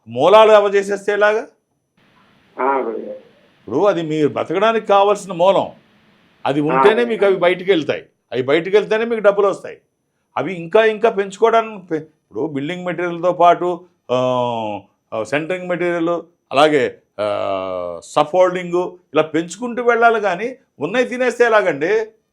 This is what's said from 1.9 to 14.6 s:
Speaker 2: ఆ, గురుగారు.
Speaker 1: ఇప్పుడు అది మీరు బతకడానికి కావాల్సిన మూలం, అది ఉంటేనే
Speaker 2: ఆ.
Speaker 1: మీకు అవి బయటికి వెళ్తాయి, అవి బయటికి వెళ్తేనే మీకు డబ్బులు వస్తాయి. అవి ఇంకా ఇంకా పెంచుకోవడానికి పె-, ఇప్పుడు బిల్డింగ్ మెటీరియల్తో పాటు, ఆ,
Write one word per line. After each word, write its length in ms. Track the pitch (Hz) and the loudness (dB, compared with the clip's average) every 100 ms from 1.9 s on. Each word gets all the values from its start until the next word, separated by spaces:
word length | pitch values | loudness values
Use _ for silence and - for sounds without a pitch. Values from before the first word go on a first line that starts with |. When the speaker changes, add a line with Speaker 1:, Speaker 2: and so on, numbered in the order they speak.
| _ _ _ _ _ _ - | _ _ _ _ _ _ -4
Speaker 2:
ఆ, 180 | 127 135 | -2 -2
గురుగారు. 500 | 113 110 107 104 - _ _ _ - | -2 -6 -10 -14 -18 _ _ _ -6
Speaker 1:
ఇప్పుడు 160 | 123 | 0
అది 180 | 202 170 | 2 0
మీరు 260 | 160 156 147 | -2 0 0
బతకడానికి 580 | 110 113 170 220 226 214 | -2 -4 0 0 0 2
కావాల్సిన 460 | 202 202 202 180 | 4 4 0 -4
మూలం, 340 | 175 185 180 98 - _ _ _ _ _ _ - | 0 2 2 -2 -10 _ _ _ _ _ _ -4
అది 140 | 143 | -2
ఉంటేనే 420 | 147 - 196 220 | 0 4 4 4
Speaker 2:
ఆ. 40 | 240 | 0
Speaker 1:
మీకు 180 | 214 | 0
అవి 120 | 202 180 | 0 2
బయటికి 340 | 175 180 185 | 2 0 0
వెళ్తాయి, 360 | 180 131 95 - _ _ | 0 0 -6 -8 _ _
అవి 100 | 120 | -6
బయటికి 340 | 127 156 175 208 | 0 0 2 0
వెళ్తేనే 280 | 180 214 | 2 -2
మీకు 180 | 233 226 | -2 2
డబ్బులు 240 | 202 202 202 | 2 2 0
వస్తాయి. 340 | 160 113 73 _ _ _ _ _ - | -2 -10 -18 _ _ _ _ _ -6
అవి 180 | 143 | -6
ఇంకా 300 | 180 165 214 | -6 0 2
ఇంకా 260 | 220 214 226 | 2 2 -2
పెంచుకోవడానికి 760 | 196 196 - 226 226 220 208 175 | -2 -6 0 2 2 0 -10 -8
పె-, 140 | 156 | -8
ఇప్పుడు 460 | 156 _ _ 98 156 | -8 _ _ -8 -6
బిల్డింగ్ 380 | 139 147 180 | -6 -8 -6
మెటీరియల్తో 480 | 180 170 175 170 175 | -6 -4 -6 -2 -2
పాటు, 520 | 175 175 170 180 175 - _ - | 4 4 4 0 -6 -10 _ -4
ఆ, 60 | 123 127 127 120 117 | -2 0 -2 -2 -4